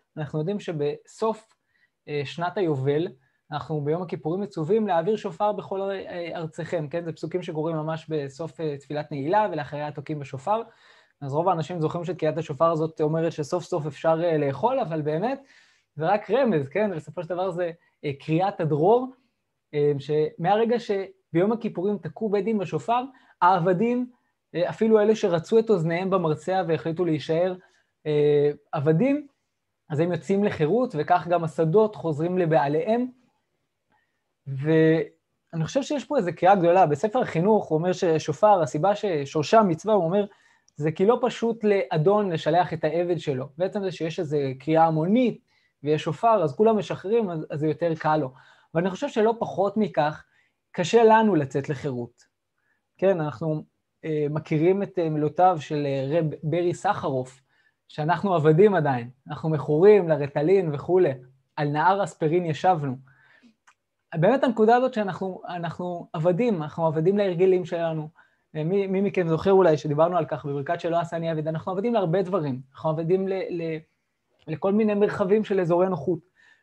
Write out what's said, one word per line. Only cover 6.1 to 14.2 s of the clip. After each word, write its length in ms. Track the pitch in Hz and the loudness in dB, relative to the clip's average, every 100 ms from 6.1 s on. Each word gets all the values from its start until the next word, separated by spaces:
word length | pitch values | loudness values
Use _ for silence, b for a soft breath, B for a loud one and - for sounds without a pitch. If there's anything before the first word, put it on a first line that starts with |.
| 180 175 175 | -10 -8 -8
ארציכם, 520 | 160 - 165 180 147 | -10 -10 -6 -4 -4
כן? 160 | 170 | -6
זה 80 | 170 | -8
פסוקים 300 | 156 160 180 | -10 -6 -6
שקוראים 340 | 175 156 156 160 | -6 -6 -4 -4
ממש 300 | 151 160 156 | -6 -8 -6
בסוף, 520 | 156 139 131 165 - | -6 -6 -10 -12 -8
אה, 160 | 160 139 | -8 -8
תפילת 340 | - 147 151 | -8 -8 -8
נעילה, 360 | 139 139 208 214 | -6 -2 0 0
ולאחריה 400 | 160 139 147 147 | -2 -8 -8 -8
תוקעים 260 | 143 135 156 | -10 -10 -10
בשופר. 440 | 139 131 190 214 226 b b b b _ | -8 -10 -4 -4 -4 b b b b _
אז 140 | 139 | -6
רוב 140 | 143 180 | -2 0
האנשים 320 | 170 156 180 | 0 -2 -2
זוכרים 240 | 156 175 | -4 -4
שתקיעת 340 | 170 175 156 147 | -6 -4 -2 -4
השופר 320 | 156 139 165 | -6 0 2
הזאת 300 | 165 160 160 | 2 -2 -2
אומרת 320 | 151 160 165 | -2 0 -2
שסוף 320 | 156 147 180 | -4 -4 -6
סוף 220 | 170 175 151 | -4 -6 -6
אפשר, 340 | 135 165 160 | -4 0 0